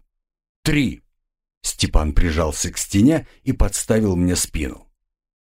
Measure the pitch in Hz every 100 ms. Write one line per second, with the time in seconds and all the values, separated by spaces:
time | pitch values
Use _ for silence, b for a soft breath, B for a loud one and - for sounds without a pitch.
0 | _ _ _ _ _ _ - 147 120 -
1 | _ _ _ _ _ _ - - - -
2 | 76 73 85 78 78 - 87 85 - 98
3 | 120 160 - b - 123 104 - - 113
4 | 107 90 90 90 - - 69 - _ _
5 | _ _ _ _ _